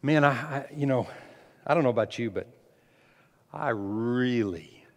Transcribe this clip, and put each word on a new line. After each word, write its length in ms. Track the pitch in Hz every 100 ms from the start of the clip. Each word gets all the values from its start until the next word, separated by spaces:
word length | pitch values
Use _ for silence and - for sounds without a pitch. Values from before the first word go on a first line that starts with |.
Man, 220 | 135 151
I, 80 | 143
I, 340 | 127 156 139 135 151
you 100 | 139
know, 220 | 127 107 - - - - _ -
I 60 |
don't 100 | 156
know 60 | 135
about 280 | 117 107 -
you, 140 | 117
but 160 | 92 - - _ _ _ _ _ _ _ _ _
I 160 | - 139
really 1040 | 110 101 107 117 123 127 120 104 85 - - -